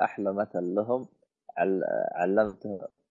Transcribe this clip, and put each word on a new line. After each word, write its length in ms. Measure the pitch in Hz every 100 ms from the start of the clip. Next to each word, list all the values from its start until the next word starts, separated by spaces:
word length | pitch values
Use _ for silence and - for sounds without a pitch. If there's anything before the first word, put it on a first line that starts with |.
أحلى 300 | 104 - 101
مثل 420 | 98 107 90 90
لهم 340 | 98 113 127 123 _ _ _ - -
عل-، 260 | 92 95 50 - -
علمته، 640 | - 90 101 107 95 104 98 - _ _